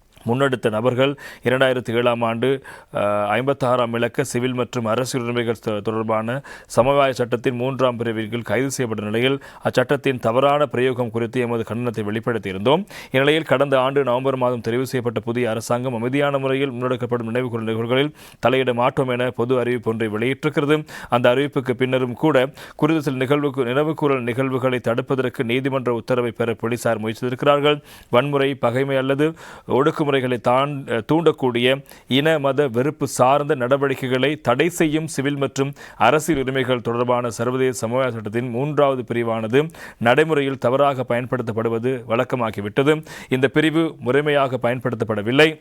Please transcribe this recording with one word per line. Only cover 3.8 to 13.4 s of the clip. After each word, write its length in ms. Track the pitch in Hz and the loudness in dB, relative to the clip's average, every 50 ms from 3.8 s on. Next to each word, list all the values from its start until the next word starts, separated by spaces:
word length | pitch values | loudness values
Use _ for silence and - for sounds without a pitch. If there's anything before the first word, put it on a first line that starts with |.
| 123 117 117 | 0 0 0
இலக்க 280 | 117 120 117 - - 143 | -2 -2 -2 -2 -4 -4
சிவில் 300 | - - 120 120 127 127 | -2 -2 -2 -2 -2 -2
மற்றும் 320 | 123 120 - - 123 113 | -2 -4 -4 -4 -4 -2
அரசியல் 380 | 110 110 120 131 120 - 131 117 | 0 0 0 -2 -2 -4 -4 -4
உரிமைகள் 320 | 120 120 120 120 113 113 | -4 -2 -2 -2 -2 -2
தொ-, 240 | 110 - 117 107 104 | -4 -4 -6 -6 -4
தொடர்பான 460 | 98 113 110 110 110 110 110 110 110 113 123 143 - - - - - | -4 -4 -4 -2 -2 -2 -2 -2 -2 -4 -6 -6 -8 -12 -18 -20 -16
சமவாய 440 | - - - 117 135 139 143 139 135 | -4 0 2 2 4 4 4 2 2
சட்டத்தின் 440 | 123 - 123 113 123 117 - 143 123 | 2 -2 -2 -2 -2 -2 -2 -2 -2
மூன்றாம் 420 | 120 123 135 135 123 131 127 120 | -2 -2 -4 -2 0 0 0 0
பிரிவின் 320 | 113 117 117 113 110 110 101 | 0 -2 -4 -4 -4 -4 -4
கீழ் 140 | 113 120 113 | -6 -6 -4
கைது 260 | - 101 117 135 139 | -2 -2 -2 -2 -2
செய்யப்பட்ட 340 | 131 - 127 110 110 104 104 | -2 -4 -4 -4 -4 -6 -4
நிலையில் 340 | 104 107 113 123 135 139 139 - - - - - | -2 0 2 2 2 0 0 -6 -12 -12 -6 -4
அச்சட்டத்தின் 560 | 120 - 131 127 - 147 135 - 139 131 120 | -2 0 2 2 2 0 0 0 -2 -2 0
தவறான 460 | - 113 113 127 135 143 143 147 147 | 0 0 2 4 4 4 4 4 2
பிரயோகம் 440 | 139 - 123 127 131 127 120 123 113 | 0 0 0 0 0 0 -2 -4 -4
குறித்து 280 | 107 113 117 110 120 127 | -4 -4 -4 -4 -2 -2
எமது 240 | 123 117 120 117 110 | -2 -2 -2 -4 -4
கண்டனத்தை 380 | - 110 117 123 123 107 110 107 | -4 -6 -4 -4 -4 -4 -4 -4
வெளிப்படுத்தியிருந்தோம். 800 | 101 104 113 107 127 117 110 95 98 92 95 101 123 147 185 208 - - - - - | -4 -4 -4 -2 -4 -4 -4 -4 -6 -6 -2 2 2 2 2 0 -4 -12 -18 -8 -2
இந்நிலையில் 360 | - 131 135 143 151 160 | 0 2 4 4 2 2